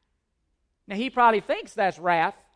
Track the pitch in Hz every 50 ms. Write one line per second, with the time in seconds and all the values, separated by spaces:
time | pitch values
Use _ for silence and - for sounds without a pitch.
0 | _ _ _ _ _ _ _ _ _ _ _ _ _ _ _ _ _ - 202 196
1 | 240 262 - 247 240 233 220 208 - - 294 415 - - - 233 202 185 165 151
2 | 165 180 175 165 160 185 202 - _ _ _